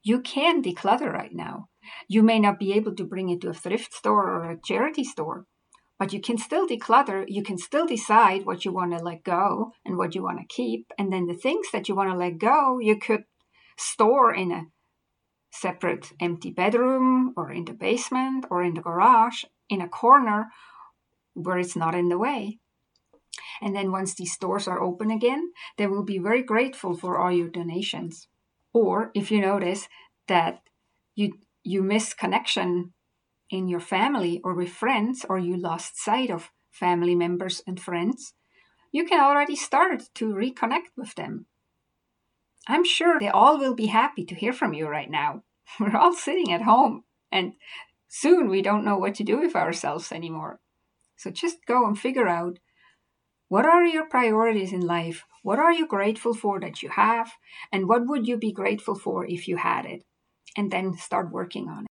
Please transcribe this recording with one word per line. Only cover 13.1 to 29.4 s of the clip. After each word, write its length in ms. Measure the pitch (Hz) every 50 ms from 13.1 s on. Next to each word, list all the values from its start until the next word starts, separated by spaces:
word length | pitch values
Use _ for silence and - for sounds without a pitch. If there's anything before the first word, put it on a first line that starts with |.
| 220 220 - _ _ _ _ _ _ _ _ _ _
store 580 | - - - - - 220 220 254 277 247 226 175
in 160 | 190 190 175
a 160 | 175 170 165 160 _ _ _ _ _ _ _ _ _ _ _ _ _ _ _ _
separate 600 | - - - 185 175 - - 170 - - - - - -
empty 320 | 175 175 170 165 - 180
bedroom 840 | - - 180 208 214 233 254 254 262 262 254 254 254 254 254 254 -
or 160 | - - 135
in 140 | 135 170 170
the 60 | 165
basement 720 | - - 185 190 220 254 - - 262 254 262 262 262 262 254 -
or 140 | 180 175 180
in 100 | 175 165
the 60 | 165
garage, 640 | - 175 170 180 - - 247 226 226 240 233 - - _ _ _ _ _
in 120 | 202 190
a 80 | 175 175
corner 600 | - - - 233 269 277 254 220 208 214 220 226 - - - - - - - - _ _ _ _ _ _ _ _ _
where 240 | 180 170 180 180 180
it's 180 | 180 175 -
not 180 | 170 165 160 170
in 140 | 180 175 175
the 100 | 175 180
way. 400 | 220 277 294 233 208 208 214 _ _ _ _ _ _ _ _ _ _ _ _ _ _ _ - - - - - -
And 160 | 214 202 196
then 160 | 196 196 190
once 220 | 185 190 190 185 -
these 180 | - 180 175
stores 340 | - - 196 180 190 202 -
are 160 | 185 180 -
open 280 | 185 185 180 - 214 214
again, 420 | 220 220 233 240 269 294 339 349 - - - - _ -
they 80 | 208
will 160 | 196 196 202
be 160 | 196 202 196 185
very 240 | 175 202 220 262
grateful 540 | 254 247 214 226 254 262 254 - - 185 175
for 200 | 170 - 180 180
all 140 | 175 175 180
your 180 | 180 175 170 170
donations. 760 | - 175 170 170 165 185 208 - - 165 175 170 165 - - _ _ _ _ _ _ _ _ _
Or 400 | _ 233 214 185 180 202 226 226 _
if 160 | 202 196 -
you 100 | 214 208